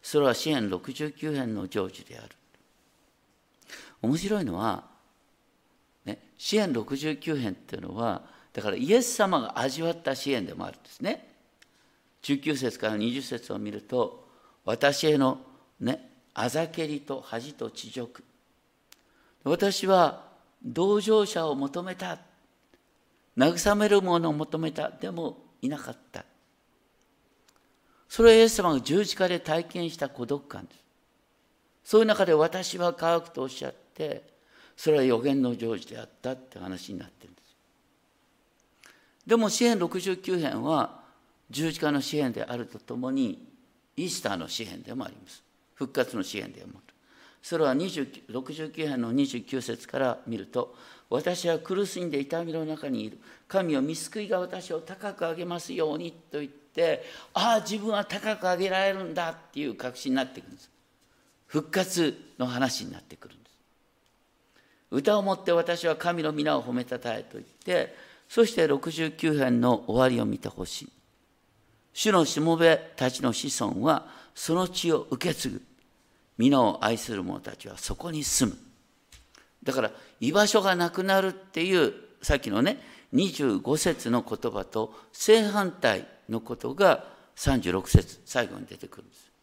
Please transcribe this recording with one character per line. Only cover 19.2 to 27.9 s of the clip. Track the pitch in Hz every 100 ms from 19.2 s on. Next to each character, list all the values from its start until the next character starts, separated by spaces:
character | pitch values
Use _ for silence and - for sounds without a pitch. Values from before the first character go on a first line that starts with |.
| _ _
私 | 135 139 202 190 190
は | 190 160 - - _ _ _
同 | 120 120 190 208
情 | 202 214 202
者 | 175 160
を |
求 | 135 139 175
め | 180
た。 | 185 185 165 _ _ _ _ _ _ _ _ _ _ _ -
慰 | 139 170 202
め | 208 208
る | 208
者 | 190 170 165
を |
求 | 147 156 160
め | 160
た。 | 147 151
で | - 180
も | 170 156 - - _
い | 127
な | 147
か | -
っ | 117 _
た。 | - - _ _ _ _ _ _ _ _ _ _ _ _ _ _ _ _